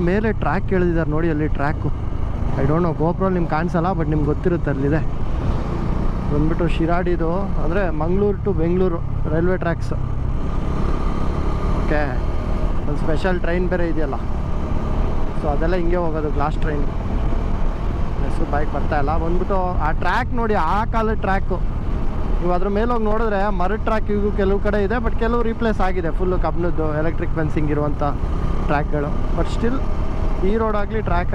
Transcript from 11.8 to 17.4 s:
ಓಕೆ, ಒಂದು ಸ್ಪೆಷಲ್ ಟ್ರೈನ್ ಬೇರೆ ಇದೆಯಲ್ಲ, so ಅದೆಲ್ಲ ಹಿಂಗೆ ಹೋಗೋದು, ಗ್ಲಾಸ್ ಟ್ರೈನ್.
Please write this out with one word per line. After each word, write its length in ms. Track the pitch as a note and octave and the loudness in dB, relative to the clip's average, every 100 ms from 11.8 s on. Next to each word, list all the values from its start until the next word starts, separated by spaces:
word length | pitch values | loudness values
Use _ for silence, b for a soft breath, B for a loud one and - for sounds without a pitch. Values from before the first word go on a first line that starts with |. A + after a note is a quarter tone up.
ಓಕೆ, 220 | - D3+ C#3+ A#2 - - - - - - - | 2 0 0 0 0 0 0 0 0 0 0
ಒಂದು 120 | D3 E3+ | 0 2
ಸ್ಪೆಷಲ್ 340 | D3+ F#3+ F3 E3 | 2 2 0 0
ಟ್ರೈನ್ 200 | F3 F3+ | 0 0
ಬೇರೆ 120 | F3+ E3+ | 0 0
ಇದೆಯಲ್ಲ, 240 | D#3+ C#3+ - - - - - - - - - - - - - | 0 0 -2 -2 -2 -2 -2 0 0 0 0 0 2 0 0
so 80 | D3+ C#3+ | 0 0
ಅದೆಲ್ಲ 180 | E3 F3+ | 0 2
ಹಿಂಗೆ 180 | E3+ F3+ | 2 2
ಹೋಗೋದು, 260 | E3+ D#3 D3+ C#3 | 0 0 0 0
ಗ್ಲಾಸ್ 220 | D3 D#3 D3+ | 0 0 0
ಟ್ರೈನ್. 200 | D3 C3+ - - - - - | 0 0 -2 -2 -2 0 0